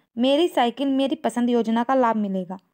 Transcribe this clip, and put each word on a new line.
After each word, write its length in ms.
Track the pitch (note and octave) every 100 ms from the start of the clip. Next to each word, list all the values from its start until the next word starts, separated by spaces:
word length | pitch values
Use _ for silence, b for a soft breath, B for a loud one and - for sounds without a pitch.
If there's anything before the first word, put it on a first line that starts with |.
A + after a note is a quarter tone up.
| b A#3
मेरी 300 | B3+ C#4 F4
साइकिल 400 | D4+ A#3+ A#3 C#4
मेरी 280 | C4+ C4+ D4+
पसंद 340 | - A#3+ A#3+
योजना 340 | A#3+ A3 A3+
का 120 | A#3+ C4
लाभ 200 | A#3+ A3
मिलेगा? 440 | G#3 F#3+ F3+ F#3 _